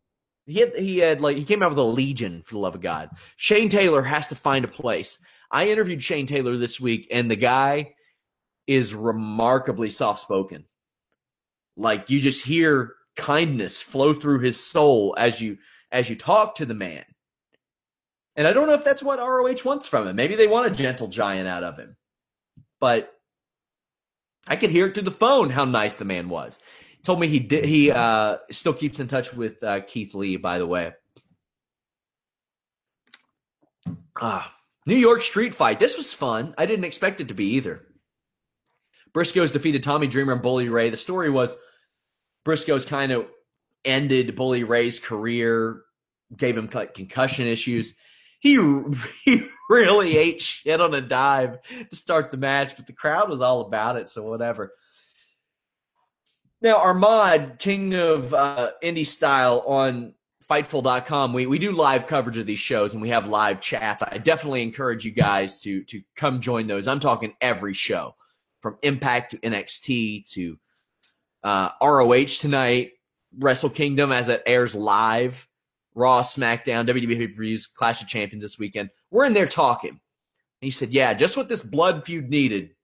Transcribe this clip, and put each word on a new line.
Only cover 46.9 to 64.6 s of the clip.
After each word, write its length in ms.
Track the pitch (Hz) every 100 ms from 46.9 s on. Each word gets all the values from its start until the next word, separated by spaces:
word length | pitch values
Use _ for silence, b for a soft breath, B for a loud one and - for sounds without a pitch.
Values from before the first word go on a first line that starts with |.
concussion 520 | - 95 127 135 135 120
issues. 480 | 117 - 117 110 b b b b b
He, 140 | 285
<laughs> 720 | 269 156 139 143 135 - -
he 220 | - - - - -
really 480 | 240 190 208 180 151
ate 240 | 165 160
shit 400 | - - 147 165
on 140 | 170
a 60 | 143
dive 580 | 123 127 139 135 127 127 B 247 226
to 60 | 160
start 340 | - 160 147
the 60 | 131
match, 400 | 135 139 135 -
but 100 | -
the 60 |
crowd 360 | - 156 160 208
was 100 | 139
all 220 | 127 127
about 340 | 107 110 113 123
it, 120 | -
so 140 | 113
whatever. 500 | 107 113 117 107 101 b b b b b b _ _ _ _ _ _ _ _ _ _ _ _ _
Now, 140 | - 214
Armad, 840 | 185 185 208 226 196 160 135 123
king 360 | 196 196 196
of, 380 | 185 170 156 123
uh, 380 | 139 139 139 120 -
indie 240 | 170 165 147
style 580 | - 147 135 127 120 -
on 480 | 139 135 120 120 - _ _ -
Fightful 340 | 151 147 147
dot 240 | 123 127 127
com, 260 | 147 131
we, 140 | 123 127
we 120 | 147
do 140 | 202
live 340 | 175 147 131 123
coverage 300 | 151 120 117
of 100 | 104
these 120 | 104
shows 340 | - 117 104
and 80 | 110
we 80 | 110
have 180 | 117 104
live 340 | 107 107 95
chats. 420 | - 123 110 101
I 160 | 107 101
definitely 440 | 135 160 151 131